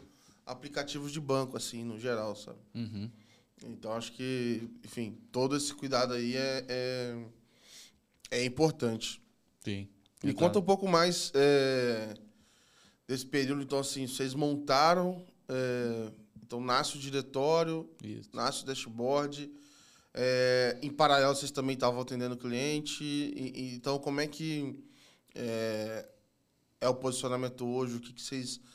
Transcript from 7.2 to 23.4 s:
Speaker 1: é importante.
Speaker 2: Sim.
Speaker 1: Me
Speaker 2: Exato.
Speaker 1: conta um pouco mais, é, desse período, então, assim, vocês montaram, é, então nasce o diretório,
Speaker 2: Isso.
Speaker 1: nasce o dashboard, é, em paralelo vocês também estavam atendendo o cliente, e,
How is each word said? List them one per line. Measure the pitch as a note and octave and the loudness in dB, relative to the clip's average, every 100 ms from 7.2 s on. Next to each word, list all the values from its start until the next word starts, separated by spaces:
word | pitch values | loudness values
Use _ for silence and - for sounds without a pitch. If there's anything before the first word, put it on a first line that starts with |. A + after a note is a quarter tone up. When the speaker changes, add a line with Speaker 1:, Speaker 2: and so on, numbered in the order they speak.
| A2+ - _ _ - - - _ _ _ - | -10 -16 _ _ -20 -20 -20 _ _ _ -4
Speaker 1:
é | A#2+ B2+ | -2 0
importante. | B2+ D#3+ D3+ A#2+ A2+ - - - _ _ _ | 4 2 4 0 0 -4 -10 -16 _ _ _
Speaker 2:
Sim. | - G2 G2 - _ _ | -6 -6 -8 -14 _ _
Speaker 1:
Me | C#3+ | -2
Speaker 2:
Exato. | - | 4
Speaker 1:
conta | F3 G#3 | 4 6
um | |
pouco | F3+ G3 G3 | 4 2 6
mais, | E3+ F3 E3+ - | 6 6 4 2
é, | C#3 C#3+ C#3+ C3+ C3 B2 A2+ A2 G#2 - _ _ _ _ _ - _ - | 6 6 6 6 2 2 0 -4 -10 -16 _ _ _ _ _ -20 _ -6
desse | B2+ - | -6 -2
período, | C#3+ C3 C#3+ | 0 0 0
então, | C#3 C#3 | 0 -2
assim, | C3+ C3+ B2+ | 0 -4 -4
vocês | - C3 C3+ | -2 -2 0
montaram, | D3 C#3+ C#3+ C3+ D#3+ F3+ F3+ F3+ - _ - | 0 0 4 8 8 6 2 -2 -10 _ -4
é, | C3 B2+ B2 A#2+ A2+ A2 G#2 - - | 0 0 0 0 -2 -4 -10 -20 -20
então | A#2 A#2+ | -10 -6
nasce | B2 B2+ D3 D3 | 2 2 2 -4
o | |
diretório, | C#3 C#3 C3 C3+ C#3+ E3 E3 D#3+ D#3+ - | -4 -4 -2 0 2 4 2 -2 -6 -12
Speaker 2:
Isso. | G#2+ G#2+ G#2+ | -12 -12 -10
Speaker 1:
nasce | A#2+ B2 C#3 | -4 -2 -2
o | C3+ | -4
dashboard, | C3 A#2+ A2+ B2 C#3+ C#3+ C#3+ C#3+ - - - - - _ | -6 -8 -4 0 2 0 -4 -12 -14 -20 -20 -20 -20 _
é, | - B2+ B2+ B2+ B2+ B2 B2 | -2 2 4 4 4 4 0
em | C#3+ | -4
paralelo | - D3+ C#3 C#3 | 4 6 8 6
vocês | C#3 C#3+ | 4 -2
também | C#3 C3 | -2 -2
estavam | C3 B2 A#2+ | 2 2 2
atendendo | B2+ B2 B2 A#2+ | -2 -2 -4 -4
o | |
cliente, | A#2+ A#2+ C#3+ D3+ D3 - | -4 -2 0 -2 -4 -6
e, | D3 C#3+ D3 - | -4 -4 -4 -4